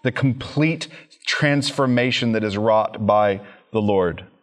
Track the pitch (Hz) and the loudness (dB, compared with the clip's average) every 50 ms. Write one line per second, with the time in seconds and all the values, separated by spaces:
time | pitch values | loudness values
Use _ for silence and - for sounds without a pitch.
0 | - 131 - - 139 135 120 135 - - - 143 151 160 165 160 - - - - | -2 -2 -2 0 0 0 0 -2 -8 -6 -2 0 0 0 0 -4 -10 -14 -16 -20
1 | - _ - _ - - - - 156 147 143 143 139 - - - 139 127 123 120 | -20 _ -20 _ -6 -6 -2 0 0 2 2 0 0 -2 -2 0 0 2 2 2
2 | 123 127 120 - 127 117 113 110 107 107 98 104 107 113 110 110 104 - - 107 | 2 0 0 -2 0 0 0 0 0 -2 -2 0 2 2 2 2 2 0 -4 -2
3 | 107 101 104 107 104 101 98 95 - - - - _ _ - 110 104 104 104 95 | 0 2 2 4 4 2 0 -2 -8 -16 -20 -20 _ _ -4 -2 0 2 2 2
4 | 90 87 78 - - - _ _ | 2 0 -2 -6 -14 -20 _ _